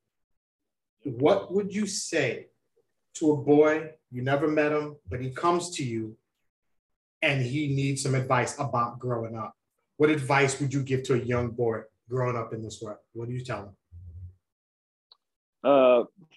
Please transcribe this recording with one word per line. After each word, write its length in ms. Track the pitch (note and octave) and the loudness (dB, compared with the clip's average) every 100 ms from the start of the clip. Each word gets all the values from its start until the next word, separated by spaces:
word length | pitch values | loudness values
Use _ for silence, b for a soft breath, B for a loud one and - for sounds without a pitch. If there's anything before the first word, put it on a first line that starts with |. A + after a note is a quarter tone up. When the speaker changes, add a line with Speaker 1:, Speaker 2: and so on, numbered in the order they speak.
| _ _ _ _ _ _ _ _ _ _ | _ _ _ _ _ _ _ _ _ _
Speaker 1:
What 480 | C#3+ A#2 D3+ G3 - | -10 0 2 2 0
would 220 | F#3 G3 | -2 -2
you 120 | G3+ G3 | -2 -4
say 600 | - - D#3+ C3 A2 - _ _ _ _ _ _ | -4 -4 -2 0 -4 -10 _ _ _ _ _ _
to 180 | - D#3 | -2 2
a 40 | C#3+ | 2
boy, 540 | C#3 D3 D3+ D#3 D#3+ - _ | 6 6 6 4 -4 -14 _
you 120 | B2 | -6
never 260 | B2+ C#3+ D3+ | 0 2 2
met 240 | D3+ D3+ | 2 2
him, 240 | D3+ D3+ D3 - | 0 -4 -10 -10
but 120 | A#2+ | -8
he 100 | C3 | -6
comes 460 | B2+ E3+ F3 - - | -2 0 0 -2 -6
to 80 | |
you 320 | C3 A2+ A2 A2+ _ _ _ _ _ _ _ _ _ - | -4 -4 -6 -12 _ _ _ _ _ _ _ _ _ -2
and 220 | D#3 C3+ | 0 0
he 320 | A#2+ C#3+ D3 | 0 -2 -2
needs 280 | C3+ C#3 C#3 | 0 -2 -2
some 120 | C3+ | 0
advice 440 | C3 B2 B2+ A#2 - | 0 2 0 0 -4
about 400 | B2 A#2+ A#2 B2 | -4 -2 -2 -4
growing 380 | B2 A#2 A2+ A2+ | -6 -4 -6 -8
up? 180 | G#2+ - _ _ _ - | -12 -14 _ _ _ 2
What 140 | D3+ | 2
advice 500 | D3+ C3 C#3 C3+ - | 2 2 4 4 0
would 120 | C3+ | -2
you 120 | C#3 | -2
give 180 | C3 C3 | -2 -2
to 100 | - | 0
a 40 | B2 | 0
young 320 | A2+ B2 A#2+ | 0 -2 -2
boy 300 | A2+ A#2 A2 - _ - | -2 -2 -2 -8 _ -8
growing 280 | B2 B2 A#2+ | -4 -2 -2
up 160 | A2+ | -6
in 100 | A2 | -8
this 180 | A2 - | -10 -12
world? 180 | G#2+ G#2 _ | -12 -14 _
What 120 | A2+ A#2 | -12 -10
do 60 | |
you 80 | B2+ | -8
tell 200 | B2+ G#2+ | -8 -8
him? 120 | G2+ - _ - - - - - _ _ _ _ _ _ _ _ _ _ _ _ | -10 -20 _ -20 -18 -16 -18 -20 _ _ _ _ _ _ _ _ _ _ _ _
Speaker 2:
Uh, 400 | B2+ C#3+ B2+ B2 G#2 _ - | 4 6 8 6 2 _ -20